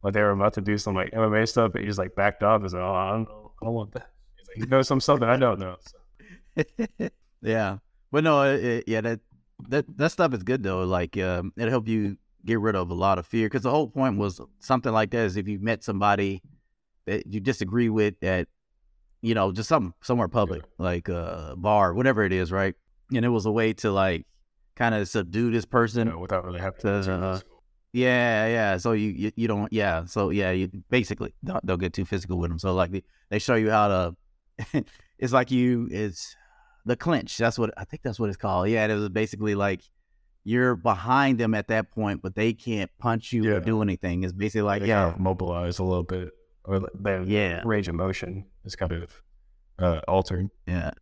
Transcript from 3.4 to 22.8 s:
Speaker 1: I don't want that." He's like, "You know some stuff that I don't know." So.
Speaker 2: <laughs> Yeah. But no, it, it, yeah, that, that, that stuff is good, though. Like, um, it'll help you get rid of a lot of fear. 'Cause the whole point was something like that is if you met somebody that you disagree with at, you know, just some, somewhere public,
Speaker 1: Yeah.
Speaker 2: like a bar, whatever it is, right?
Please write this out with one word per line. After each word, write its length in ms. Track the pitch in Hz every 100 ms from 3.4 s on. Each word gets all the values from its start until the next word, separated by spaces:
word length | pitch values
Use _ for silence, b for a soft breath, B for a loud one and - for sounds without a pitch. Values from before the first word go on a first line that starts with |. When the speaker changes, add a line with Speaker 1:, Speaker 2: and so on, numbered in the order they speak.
| 107 -
Speaker 1:
I 40 | 110
don't 80 |
want 180 | 117 104
that." 180 | 117 - _ _ -
He's 100 | -
like, 80 | 113
"You 80 | 117
know 140 | 135
some 180 | 131 135
stuff 180 | - 143
that 80 | 120
I 80 | 127
don't 220 | 127 95
know." 180 | 92 90
So. 1300 | - - _ _ - 180 _ - 156 - 220 _ 190
Speaker 2:
<laughs> 300 | _ _ _
Yeah. 360 | 113 110 104 101 _ _ _
But 120 | 143
no, 180 | 160 147
it, 200 | 139 135
it, 200 | 120 117 -
yeah, 140 | 110
that, 180 | 110 117 _ _ _ _ 117
that, 160 | 135 131 -
that 140 | 151
stuff 220 | - 170
is 80 | 123
good, 220 | 92 131
though. 200 | 98 92 92
Like, 320 | 92 87 98
um, 360 | 92 90 87 -
it'll 140 | 113
help 180 | 127 110
you 300 | 110 101 98 _ _ -
get 140 | 113
rid 160 | 107 98
of 140 | 87
a 60 | 87
lot 240 | 95 92
of 80 | 87
fear. 200 | 113 110
'Cause 140 | 127
the 80 | 117
whole 180 | 143 135
point 300 | 135 131 101
was 240 | 101 90 - _
something 320 | - 127 123
like 200 | 110 107
that 140 | 120 110
is 120 | 92
if 100 | 98
you 120 | 101
met 240 | 107 113
somebody 580 | - 98 101 101 101 95 - - _ _ _ _ -
that 220 | 104 -
you 120 | 104
disagree 500 | 98 127 101 113 117
with 260 | 110 104 98
at, 240 | 90 92 85 _ _ _ _ _ _ _
you 140 | 113 110
know, 160 | 98
just 180 | 92 110
some, 240 | 160 95 -
somewhere 260 | - 120 98
public, 360 | 117 101 85
Speaker 1:
Yeah. 220 | - _ 90
Speaker 2:
like 240 | 87 87
a 440 | 87 85 85 78 90
bar, 360 | 95 107 95
whatever 300 | 90 127 113
it 100 | 101
is, 180 | 92 87
right? 220 | 95 95 90